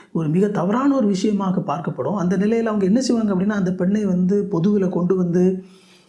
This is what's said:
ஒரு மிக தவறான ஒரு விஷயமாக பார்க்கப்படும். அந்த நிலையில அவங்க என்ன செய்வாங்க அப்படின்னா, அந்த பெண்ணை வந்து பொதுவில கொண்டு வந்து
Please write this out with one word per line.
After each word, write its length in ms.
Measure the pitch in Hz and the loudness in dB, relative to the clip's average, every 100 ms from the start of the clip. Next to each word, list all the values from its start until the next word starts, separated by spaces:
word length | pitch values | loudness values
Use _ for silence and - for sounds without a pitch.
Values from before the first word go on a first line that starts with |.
| - | -8
ஒரு 160 | 170 151 | -4 0
மிக 180 | 175 214 | 0 0
தவறான 480 | - 180 240 277 269 | 0 -2 0 2 2
ஒரு 120 | 208 | 0
விஷயமாக 540 | 185 214 202 190 185 | 0 0 0 0 -2
பார்க்கப்படும். 540 | 151 156 160 139 131 202 | -2 -4 -6 -6 -4 -2
அந்த 220 | 175 190 | 0 0
நிலையில 260 | 208 233 | 0 0
அவங்க 220 | 226 214 185 | 0 0 2
என்ன 160 | 247 | 2
செய்வாங்க 340 | 269 233 214 185 | 2 0 0 0
அப்படின்னா, 140 | 196 | 0
அந்த 240 | 202 185 | 0 -2
பெண்ணை 320 | 185 185 214 202 | -2 0 0 0
வந்து 420 | 180 185 202 190 | 0 2 0 0
பொதுவில 380 | 170 196 208 180 | 0 2 2 0
கொண்டு 260 | 170 175 185 | 0 0 0
வந்து 480 | 175 180 185 185 - - - - | 0 2 2 0 -8 -20 -20 -20